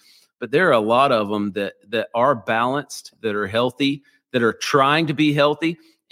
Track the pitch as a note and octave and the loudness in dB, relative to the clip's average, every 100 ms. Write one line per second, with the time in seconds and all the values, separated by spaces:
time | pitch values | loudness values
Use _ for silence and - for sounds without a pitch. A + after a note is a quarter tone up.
0 | _ _ _ _ A#2 C#3 F#3 A#2+ G#2+ A#2+ | _ _ _ _ -4 0 2 2 2 2
1 | C#3 A#2 G2+ G#2 G2+ G2 G2 - G#2 A2+ | 2 2 -2 -4 -4 -6 -8 -10 -8 -6
2 | G2+ A#2 B2+ B2 A2 A2+ B2 C#3 C#3+ - | -4 0 0 0 -2 -2 0 -4 -8 -16
3 | - _ A2+ G#2 G2 A2+ B2+ - C#3 D3 | -18 _ -6 -4 -4 -2 -2 0 -2 -2
4 | - _ _ B2 A#2 - - C#3+ C3+ D3+ | -10 _ _ 0 0 0 0 2 4 2
5 | D#3+ D3 D3+ C#3+ D3 D3+ E3 E3 _ _ | 0 0 0 4 2 2 -4 -6 _ _
6 | _ | _